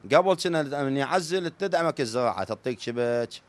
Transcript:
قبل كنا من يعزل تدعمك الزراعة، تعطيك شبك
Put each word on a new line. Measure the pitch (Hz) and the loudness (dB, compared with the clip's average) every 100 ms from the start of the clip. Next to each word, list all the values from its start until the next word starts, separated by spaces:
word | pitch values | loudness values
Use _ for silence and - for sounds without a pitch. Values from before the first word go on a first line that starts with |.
| 98 | 4
قبل | 147 185 180 | 4 6 2
كنا | 185 160 143 143 | 2 0 -2 -2
من | 139 139 | -2 0
يعزل | 131 185 156 185 170 | 0 0 0 -4 -4
تدعمك | - 196 170 165 143 | -4 -2 2 0 0
الزراعة، | 120 117 117 95 | -2 0 0 0
تعطيك | 95 107 131 120 | -4 -4 -4 -6
شبك | - 120 120 120 117 - | -6 -2 0 0 -4 -8